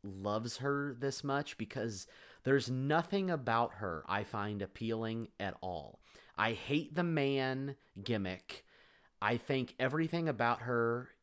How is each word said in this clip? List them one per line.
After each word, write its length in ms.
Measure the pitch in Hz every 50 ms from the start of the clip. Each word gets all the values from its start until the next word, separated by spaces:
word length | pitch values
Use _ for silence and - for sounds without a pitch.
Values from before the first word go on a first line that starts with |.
| -
loves 540 | 104 95 95 98 104 104 110 113 120 -
her 380 | - 127 139 143 143 143 143 127
this 260 | 120 135 139 131 - -
much, 340 | 139 135 143 147 - -
because 500 | - 113 104 - 131 107 117 107 95 - - - - - - - - _
there's 260 | 123 135 139 - 120
nothing 580 | 127 127 135 139 151 165 165 - 196 196 190 185
about 460 | 175 151 123 117 113 117 120 - -
her 280 | - 107 92 82 78 76
I 160 | - 95 104 104
find 380 | - - 107 101 107 104 101
appealing 680 | 98 - _ - 117 113 113 113 113 113 113 113 113 - _ _
at 160 | 101 95 - -
all. 380 | - 92 87 80 69 - - - _ - - - - - -
I 160 | - 107 113 117
hate 420 | 98 - - 143 156 156 - 151
the 80 | 170 175
man 720 | 170 165 151 139 139 139 135 131 131 131 131 135 143 135 _ _ _ _ 98 98
gimmick. 600 | - 113 104 98 92 92 90 - - - - - _ - - - - _ _ _ - _ _
I 160 | 101 104 120
think 380 | 117 - - 139 131 127 - - -
everything 500 | 127 131 139 156 165 156 - 170 165 160
about 320 | 131 104 120 117 120 -
her 480 | 117 120 123 120 117 117 117 120 131 - - _